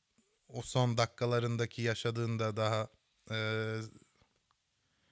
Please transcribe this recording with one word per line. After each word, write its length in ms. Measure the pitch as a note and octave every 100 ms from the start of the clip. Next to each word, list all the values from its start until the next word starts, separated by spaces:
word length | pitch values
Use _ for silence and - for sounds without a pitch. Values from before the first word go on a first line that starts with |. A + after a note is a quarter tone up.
| _ _ _ _ _
o 140 | B2
son 360 | - C3 B2 A#2
dakikalarındaki 840 | A#2 - A#2+ A#2+ A#2 A#2 A#2 -
yaşadığında 720 | A#2 A2 A#2+ A2+ A#2 A2+ A2 G#2
daha, 320 | A2 A2 G#2+ _ _ _ -
e, 60 | A2+ A2 A2 A2 A2 A2 - - _ _ _ _ _ _ _ _ _ _